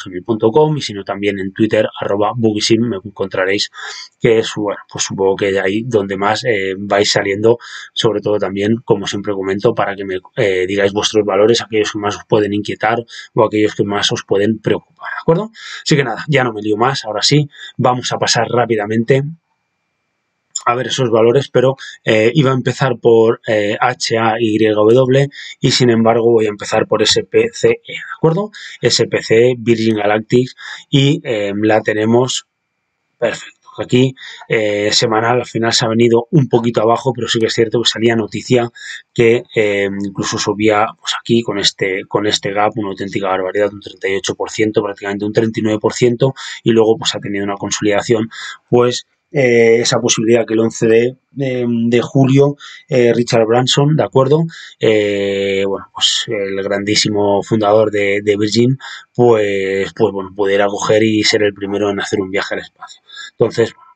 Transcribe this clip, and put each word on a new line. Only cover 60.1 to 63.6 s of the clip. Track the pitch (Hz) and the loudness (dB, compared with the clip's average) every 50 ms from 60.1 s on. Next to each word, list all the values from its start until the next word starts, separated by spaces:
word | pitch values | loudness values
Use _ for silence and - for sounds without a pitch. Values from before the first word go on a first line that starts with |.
| 98 | 0
bueno, | 98 95 92 95 | -4 -8 -6 -4
pudiera | 104 101 98 98 101 101 | -2 0 2 2 2 2
coger | 101 101 95 - - 110 107 | 0 0 -2 0 2 2 4
y | 113 110 107 107 101 | 4 2 2 2 2
ser | - - 107 | 2 2 2
el | 104 104 98 | 2 0 -2
primero | 98 101 98 101 101 104 101 | -4 -6 -4 -2 -2 -2 -2
en | 98 98 | -2 -4
hacer | - - 110 101 | -4 -4 -4 -4
un | 95 95 | -2 -2
viaje | 95 98 - - 104 | -4 -6 -4 -6 -6
al | 95 | -8
espacio. | - - _ _ - - - _ _ _ - - - - | -10 -12 _ _ -20 -20 -20 _ _ _ -20 -20 -20 -8
Entonces, | - - 120 107 - 117 | -2 -2 -2 0 0 0